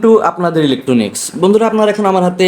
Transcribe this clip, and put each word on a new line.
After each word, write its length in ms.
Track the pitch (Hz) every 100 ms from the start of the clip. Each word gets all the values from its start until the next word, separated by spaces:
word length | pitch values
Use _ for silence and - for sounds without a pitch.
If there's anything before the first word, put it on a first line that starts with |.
to 60 | 226 220 -
আপনাদের 320 | 175 175 160 147
ইলেকট্রনিক্স। 540 | 127 - 123 104 - - -
বন্ধুরা, 240 | 180 208 220
আপনারা 180 | 214 208
এখন 120 | 208 202
আমার 120 | 190 180
হাতে 180 | 180